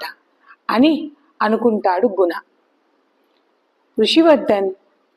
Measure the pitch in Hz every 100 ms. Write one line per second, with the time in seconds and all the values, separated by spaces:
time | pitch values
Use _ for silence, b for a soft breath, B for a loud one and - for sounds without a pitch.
0 | - - _ _ b b - 208 294 302
1 | 320 - _ - 214 226 240 214 - 180
2 | 233 185 180 165 - _ _ _ _ _
3 | _ _ _ _ _ _ _ _ _ -
4 | 214 311 330 285 - 202 196 190 _ _
5 | _